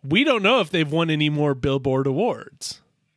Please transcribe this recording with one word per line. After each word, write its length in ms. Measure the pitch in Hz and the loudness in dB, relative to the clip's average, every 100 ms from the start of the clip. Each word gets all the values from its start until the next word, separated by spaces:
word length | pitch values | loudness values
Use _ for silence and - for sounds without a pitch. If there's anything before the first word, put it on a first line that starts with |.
we 220 | 135 185 | -2 2
don't 180 | 302 233 | 2 2
know 180 | 196 247 | 2 2
if 100 | 175 | 2
they've 200 | 175 151 | -2 0
won 200 | 160 165 | 0 0
any 180 | 151 151 | 0 0
more 260 | 151 147 | 0 -2
Billboard 520 | 131 139 135 135 131 139 | -2 -2 -2 0 0 0
Awards 760 | 135 226 - - - - - _ _ _ | 0 -2 -4 -10 -14 -14 -14 _ _ _